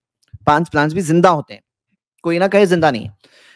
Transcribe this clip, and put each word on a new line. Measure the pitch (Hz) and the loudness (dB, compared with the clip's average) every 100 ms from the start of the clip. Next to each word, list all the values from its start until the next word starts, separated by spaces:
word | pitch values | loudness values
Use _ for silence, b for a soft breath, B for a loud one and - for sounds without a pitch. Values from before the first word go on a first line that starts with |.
| _ _ _ - | _ _ _ -6
प्लांट्स, | - 151 170 | -2 0 -2
प्लांट्स | 151 151 | -2 -2
भी | 170 | -4
जिंदा | 160 165 185 | -2 2 2
होते | 160 - | 2 -4
हैं, | 104 _ _ _ _ _ _ | -18 _ _ _ _ _ _
कोई | 170 170 | -6 -2
ना | 190 | 0
कहे | 196 196 | 2 2
जिंदा | 175 156 | 2 0
नहीं | 120 | -2
है। | 107 - b b b | -8 -18 b b b